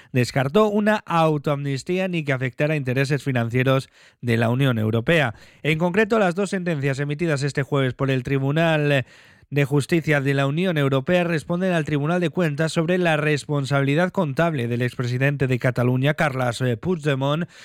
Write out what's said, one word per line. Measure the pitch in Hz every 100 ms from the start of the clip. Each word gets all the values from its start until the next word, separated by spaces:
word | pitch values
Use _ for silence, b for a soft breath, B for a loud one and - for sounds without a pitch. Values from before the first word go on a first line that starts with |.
| B
descartó | 131 123 139 135 196 214
una | 208 208 214 -
autoamnistía | 170 160 151 151 143 143 135 - 180 190
ni | 170
que | 143
afectara | 131 127 - 151 151
intereses | 127 127 135 143
financieros | 143 127 117 123 131 135 - b b b
de | 120 117
la | 117
Unión | 123 135 113
Europea. | 107 113 123 165 123 b b b
En | 147 156
concreto, | 175 185 214 226
las | 185 175
dos | 196
sentencias | 196 180 147 139 131
emitidas | 143 147 170 139
este | 143 143
jueves | 135 139 131 -
por | 135
el | 131
Tribunal | 123 139 135 156 165 156 147 139 - b b b -
de | 139 139
Justicia | 147 - 170 156 143
de | 135
la | 139 139
Unión | 156 185 156
Europea | 139 135 135 180 170
responden | 160 - 175 185
al | 170
Tribunal | 147 147 147 180
de | 165
Cuentas | 180 165 143 160
sobre | 170 160 185
la | 170 151
responsabilidad | 151 143 - 143 131 143 139 147 180
contable | 190 151 131 170 151 117
del | 120
expresidente | 123 - 120 127 139 143 131
de | 123
Cataluña, | 131 123 123 127 139
Carles, | 151 156 127 123 110
eh, | 127 113
Puigdemont, | 175 175 147 131 139 156 175 B